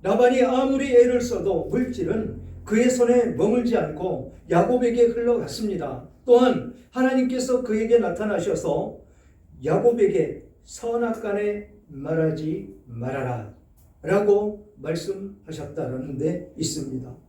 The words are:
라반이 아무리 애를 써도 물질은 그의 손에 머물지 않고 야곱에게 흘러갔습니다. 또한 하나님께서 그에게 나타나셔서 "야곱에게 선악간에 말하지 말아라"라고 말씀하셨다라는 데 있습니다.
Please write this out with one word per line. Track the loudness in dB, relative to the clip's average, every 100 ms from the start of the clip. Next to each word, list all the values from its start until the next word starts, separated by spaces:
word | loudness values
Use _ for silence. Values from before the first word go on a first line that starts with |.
라반이 | 0 4 4 4
아무리 | 2 2 2 0 4
애를 | 6 6 4
써도 | 0 -2 -2 -2 -2
물질은 | -2 -2 -4 -4 -2 -4 -10 -14 -16
그의 | -2 2 2
손에 | 4 4 4 2
머물지 | 0 2 2 2 0
않고 | -2 -6 -6 -6 -8 -16 0
야곱에게 | 2 2 2 2 4 2
흘러갔습니다. | 2 0 0 -2 -6 -4 -4 -8 -10 -16 _
또한 | 6 6 6 2 -4 -14 -12
하나님께서 | 0 2 2 0 0 0 0
그에게 | 0 -2 4 4
나타나셔서 | 4 -2 -2 -2 -2 -2 -2 -2 -4 -10 -20 _ _ _ _ -8
"야곱에게 | -2 2 2 4 2 2 0 -4 -14 _
선악간에 | _ -10 -4 -2 -2 -4 -4 -4 -4 -6 -10 -20 _
말하지 | -14 -4 0 0 0 -4 -6 -10 -18 -16
말아라"라고 | -10 -6 -6 -6 -6 -10 -18 _ _ _ _ 0 2 4 2 2 -8 -18 -12
말씀하셨다라는 | -6 -6 -6 -8 -10 -14 -16 -12 -10 -8 -6 -6 -8 -4
데 | -4 -4 -10 -8
있습니다. | -6 -6 -8 -8 -10 -18